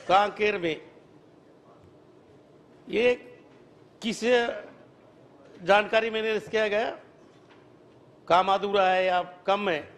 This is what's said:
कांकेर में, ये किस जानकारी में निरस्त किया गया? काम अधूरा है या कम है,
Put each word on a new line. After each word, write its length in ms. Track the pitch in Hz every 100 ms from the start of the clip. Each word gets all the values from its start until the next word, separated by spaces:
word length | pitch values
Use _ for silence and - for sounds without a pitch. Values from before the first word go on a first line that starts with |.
| -
कांकेर 500 | 185 202 - 208 202
में, 340 | 170 151 - - - - - - - - - - - - - - - - - - - - -
ये 260 | 202 247 247 - - - - - - - _
किस 220 | 226 190 226 247 233 - - - - - - - - - - -
जानकारी 480 | 170 202 208 220 226
में 120 | 220
निरस्त 280 | 220 214 -
किया 180 | 220 214
गया? 300 | 208 254 330 - - - - - - - - - - - - -
काम 200 | 170 190
अधूरा 400 | 196 202 196 185
है 180 | 185 185
या 160 | 180 180 - -
कम 220 | 202 196
है, 220 | 156 -